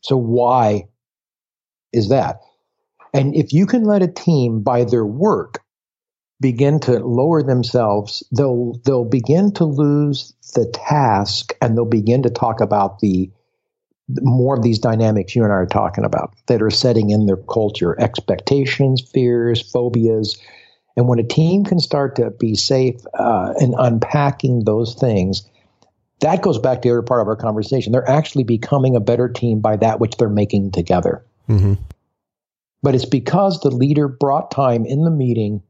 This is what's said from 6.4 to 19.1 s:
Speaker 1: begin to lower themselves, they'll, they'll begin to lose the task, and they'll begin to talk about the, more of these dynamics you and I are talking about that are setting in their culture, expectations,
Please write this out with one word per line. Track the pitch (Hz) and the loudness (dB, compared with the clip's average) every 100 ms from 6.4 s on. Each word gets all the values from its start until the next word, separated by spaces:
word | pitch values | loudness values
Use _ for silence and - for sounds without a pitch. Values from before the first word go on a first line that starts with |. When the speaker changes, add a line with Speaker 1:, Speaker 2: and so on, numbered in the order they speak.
Speaker 1:
begin | 135 117 139 151 | -2 2 2 2
to | - 120 | 0 0
lower | 113 120 143 165 | 0 0 2 0
themselves, | 135 127 120 127 110 104 104 - - 131 | 2 0 0 0 0 0 -4 -12 -6 0
they'll, | 139 120 120 120 | 0 0 -4 -4
they'll | 135 135 113 | -2 0 0
begin | 131 113 156 208 | -2 2 2 2
to | 196 | 2
lose | 165 139 147 147 147 135 - _ - | 0 0 0 0 0 -2 -8 _ -6
the | - 117 | -2 -2
task, | 117 - 147 131 101 104 - - - | -4 -2 0 2 2 0 -6 -8 -4
and | 123 113 | -2 0
they'll | 113 | 0
begin | 113 104 123 | 0 2 2
to | 123 | 0
talk | 123 120 113 | -2 -4 -2
about | 104 104 98 - | 0 0 0 0
the, | 107 92 95 _ _ _ _ _ _ _ - | 0 0 -2 _ _ _ _ _ _ _ -10
more | 131 131 127 127 135 | -2 0 2 2 2
of | |
these | 117 110 | 0 0
dynamics | 123 113 113 110 92 | 0 2 2 0 0
you | 123 | 0
and | 110 | 2
I | 101 | 2
are | 90 | 0
talking | 101 98 95 | 0 -2 -2
about | 107 - - _ - | -2 -2 -6 _ -2
that | 120 | 0
are | 107 | 2
setting | 107 131 117 104 | 0 2 2 2
in | 107 107 | 2 2
their | 95 | 0
culture, | - - 104 101 87 82 | -2 -2 -2 -2 -4 0
expectations, | 117 - - 92 - 143 131 - 139 131 127 | -2 -4 -4 -4 0 0 0 0 0 0 -2